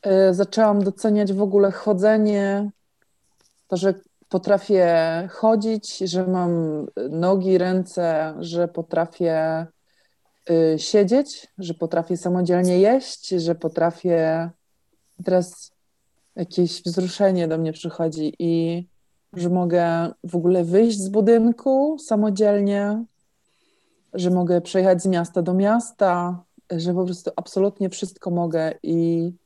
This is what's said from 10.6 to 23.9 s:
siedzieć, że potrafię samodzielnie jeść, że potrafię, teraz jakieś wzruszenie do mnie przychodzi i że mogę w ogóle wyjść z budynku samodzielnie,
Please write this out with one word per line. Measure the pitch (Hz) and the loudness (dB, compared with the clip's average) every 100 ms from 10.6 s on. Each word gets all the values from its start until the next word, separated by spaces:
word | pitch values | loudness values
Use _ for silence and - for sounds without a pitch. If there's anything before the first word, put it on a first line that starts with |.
| 160 156 | 2 0
siedzieć, | - 214 196 247 285 - - - | 0 2 4 2 0 -8 -20 -16
że | 180 | -12
potrafię | 165 160 165 165 175 | -6 -4 -4 -2 -4
samodzielnie | 185 180 180 180 180 180 | -2 -2 0 2 2 4
jeść, | 196 262 262 - - | 4 2 -2 -14 -6
że | 180 165 165 | -4 -2 -2
potrafię, | 160 160 165 170 185 170 160 160 170 - _ _ _ _ _ _ 180 | -4 -2 -2 -2 -2 0 0 -2 -4 -10 _ _ _ _ _ _ 0
teraz | 180 180 - - _ _ _ _ _ _ - | 0 0 -10 -20 _ _ _ _ _ _ -10
jakieś | 175 - 175 - | -6 0 0 -2
wzruszenie | - 175 185 - 202 185 165 | -8 -4 -4 0 2 2 0
do | 160 | -2
mnie | 160 | -4
przychodzi | 160 175 - 165 156 151 - | -6 -10 -4 -4 -4 -6 -4
i | 170 165 165 170 180 _ _ _ _ | -2 0 -2 -4 -8 _ _ _ _
że | 185 175 | -6 -2
mogę | 180 175 175 170 165 170 - | 0 2 2 2 0 -4 -8
w | 170 175 | -6 -2
ogóle | 170 185 | 2 2
wyjść | 170 185 233 208 | 2 4 4 0
z | 190 | -2
budynku | 202 208 233 226 233 - 269 285 311 | 0 4 4 4 0 0 0 0 -2
samodzielnie, | - 214 214 190 214 202 202 202 202 214 226 _ _ _ _ _ _ _ _ | -4 -2 0 2 2 2 0 0 -2 -4 -8 _ _ _ _ _ _ _ _